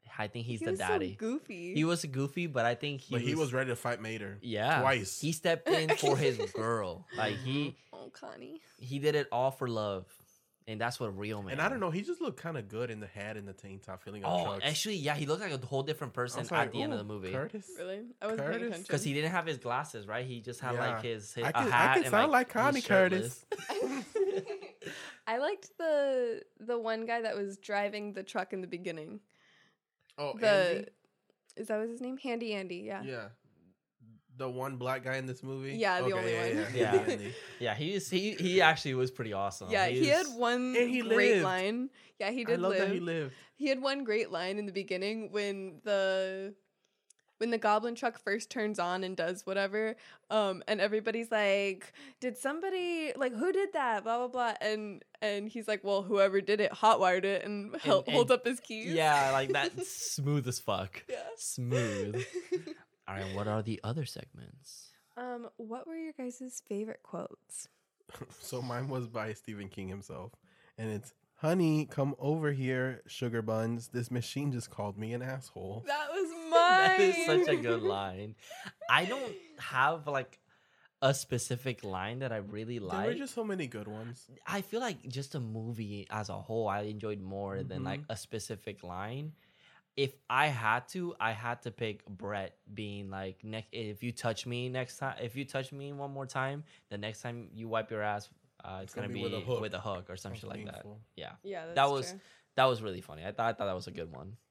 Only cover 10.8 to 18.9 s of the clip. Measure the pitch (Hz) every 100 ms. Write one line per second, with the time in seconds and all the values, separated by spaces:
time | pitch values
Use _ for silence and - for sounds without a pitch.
10.8 | 117 123 113 95 104 107 98 139 175 254
11.8 | 185 165 214 349 294 131 165 151 101 107
12.8 | 120 110 101 104 101 107 101 92 101 98
13.8 | - 95 - 104 127 165 - 98 123 151
14.8 | 214 202 143 147 143 165 202 135 120 135
15.8 | 139 151 135 - 123 - 120 139 117 113
16.8 | - - 104 107 92 131 143 214 190 -
17.8 | 180 196 233 - 208 220 139 226 233 175
18.8 | 196